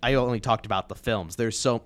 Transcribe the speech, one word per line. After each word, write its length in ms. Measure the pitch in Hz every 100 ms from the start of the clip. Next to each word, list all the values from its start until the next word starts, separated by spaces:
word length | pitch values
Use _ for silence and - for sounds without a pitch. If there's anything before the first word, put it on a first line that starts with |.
I 120 | 123
only 240 | 135 123 117
talked 280 | 120 113 -
about 220 | 95 -
the 40 |
films. 400 | - - 107 85 -
There's 220 | 117 107
so, 240 | 131 117